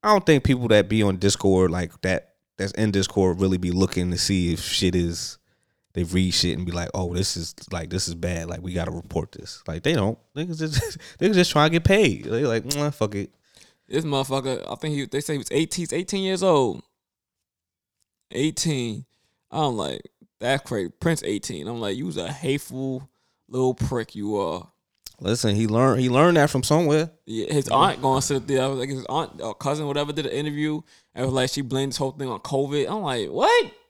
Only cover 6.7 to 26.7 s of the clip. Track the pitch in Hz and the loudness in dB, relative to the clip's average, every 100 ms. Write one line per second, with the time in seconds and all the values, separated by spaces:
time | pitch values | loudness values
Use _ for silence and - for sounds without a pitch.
6.7 | 87 87 - 87 87 92 - 82 - - | -6 -6 -4 -4 -2 -2 -4 -8 -12 -10
7.7 | 87 82 90 87 82 87 87 82 85 90 | -10 -6 -6 -4 -6 -4 -4 -6 -8 -6
8.7 | 90 85 82 - - - - - - - | -4 -4 -6 -6 -6 -6 -10 -16 -14 -10
9.7 | 80 147 160 101 113 _ - 175 156 156 | -4 0 2 0 -2 _ -10 -8 -6 -2
10.7 | 139 453 - - - 190 196 175 151 156 | -2 -2 -8 -18 -2 2 4 4 4 4
11.7 | 165 165 196 196 - - 113 139 113 120 | 4 4 4 4 2 -2 -2 0 0 -2
12.7 | 143 147 143 107 101 98 _ _ _ - | -2 -2 0 -2 -2 -8 _ _ _ -20
13.7 | _ _ 143 156 139 135 135 135 123 50 | _ _ -4 0 -2 0 -2 -2 -6 -6
14.7 | - 156 147 135 139 147 147 110 143 160 | -6 -4 -4 -4 -4 -4 -6 -2 -2 0
15.7 | - 170 151 185 196 190 190 190 156 127 | -2 -4 -4 -4 -4 -2 0 4 4 4
16.7 | 65 - _ _ _ _ _ _ _ _ | 0 -12 _ _ _ _ _ _ _ _
17.7 | _ _ _ _ _ _ - 151 156 170 | _ _ _ _ _ _ -2 -2 0 -2
18.7 | 143 120 107 135 _ _ _ _ - 147 | 0 -2 -6 -12 _ _ _ _ -2 -2
19.7 | 113 76 58 - _ _ _ 113 135 - | 0 -4 -6 -12 _ _ _ -2 -2 -2
20.7 | 107 90 - 165 160 - 104 - 92 76 | -4 -4 -2 -2 0 -2 -4 -4 -10 -8
21.7 | 117 107 101 170 151 87 147 - 139 - | -6 -6 -4 -6 -6 -6 -6 -4 -4 -4
22.7 | 127 135 131 135 _ _ _ _ 127 127 | -8 -6 -6 -10 _ _ _ _ 0 0
23.7 | 123 - 131 110 104 104 104 92 87 87 | 0 -2 -2 -6 -6 -2 0 0 -4 -8
24.7 | _ _ _ - _ - 117 117 101 113 | _ _ _ -20 _ -2 0 2 2 2
25.7 | 110 131 123 127 123 165 170 147 135 127 | 4 4 4 2 4 6 6 4 2 2